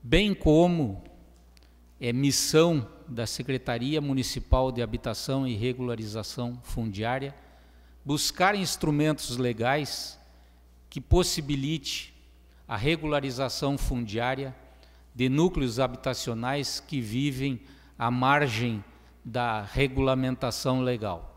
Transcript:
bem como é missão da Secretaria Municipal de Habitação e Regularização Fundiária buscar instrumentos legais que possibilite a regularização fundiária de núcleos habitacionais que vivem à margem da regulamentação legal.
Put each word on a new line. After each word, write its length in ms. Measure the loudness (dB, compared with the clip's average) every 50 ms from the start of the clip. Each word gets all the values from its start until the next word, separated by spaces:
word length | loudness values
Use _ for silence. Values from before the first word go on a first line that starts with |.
bem 320 | -2 4 4 4 4 4 0
como 680 | 2 4 6 8 8 8 6 4 2 0 0 -2 -6 -12 -16 -20 -20 -20 -20 -20 -20 -20 -20 -20 -20 -20 -20 -20 -20 -20 -20 -16 -6
é 140 | -4 -2 0
missão 720 | 2 2 2 2 2 0 4 6 6 6 8 6 2 0 -2 -10 -20 -16 -12
da 180 | -6 -4 -4
Secretaria 760 | -4 -4 -8 -4 -4 -4 -4 -2 -4 -4 -2 -2 -2 -2 -2
Municipal 720 | 0 0 0 0 0 -2 -4 -6 0 2 2 2 2 0
de 100 | 0 -2
Habitação 680 | -4 -2 -4 -6 -4 -6 -6 -6 -4 -4 -2 -2 -2 -2
e 80 | -2
Regularização 1040 | -2 -2 -2 -2 -2 -4 -6 -4 -6 -6 -8 -8 -8 -8 -8 -8 -6 -6 -6 -8 -10 -10
Fundiária 720 | -8 -6 -4 -4 -4 -4 -4 -2 -2 -2 -2 -4 -8 -12 -14 -20 -20 -20 -20 -20 -20 -20 -20 -20 -20 -20 -18 -4
buscar 520 | -2 -2 0 0 -2 0 4 4 4 4
instrumentos 840 | 2 0 -2 -2 -2 0 0 2 4 4 2 2 0 -2 -8 -4 -2
legais 800 | 0 -2 0 0 0 2 2 2 0 -4 -6 -8 -10 -10 -14 -18 -20 -20 -20 -20 -20 _ _ _ _ -20 _ -20 -20 -14
que 120 | -12 -12
possibilite 1120 | 2 4 6 6 6 4 0 -4 -2 -2 -2 -2 -2 -2 -4 -4 -4 -6 -8 -8 -8 -12 -18 -20 -20 -20 -20 -20 -20 -20 -20 -20 -12 -8
a 100 | -6 -2
regularização 1000 | 0 0 0 0 0 0 0 0 0 -2 -4 -2 -4 -4 -4 -2 -2 -2 0 0
fundiária 800 | 0 0 0 -2 -2 -4 -2 -2 -2 -2 -2 -4 -6 -10 -10 -14 -20 -20 -20 -20 -20 -20 -20 -20 -20 _ _
de 160 | 0 0 2
núcleos 500 | 4 4 4 4 2 2 -2 -2 0 0
habitacionais 1000 | 0 0 -2 -4 -4 -4 -4 -4 -4 -6 -4 -4 -2 -2 -2 -2 -4 -4 -6 -8
que 220 | -8 -6 -6 -4
vivem 600 | -4 -2 -2 -2 0 -2 -2 -2 -2 -4 -4 -4 -8 -16 -20 -20 -20 -20 -10 -4
à 120 | -2 -2
margem 720 | 0 2 4 4 4 4 4 2 0 0 -2 -2 -2 -4 -6 -10 -20 -20 -20 -20 -20 -18 _
da 380 | -8 -4 -2 -2 -2 -2 -4 -4
regulamentação 1160 | -4 0 2 2 2 2 2 2 2 2 2 2 0 -2 -2 -4 -4 -4 -2 0 0 0 2
legal. 460 | 2 0 -2 -2 -2 -4 -6 -6 -8 -14 -16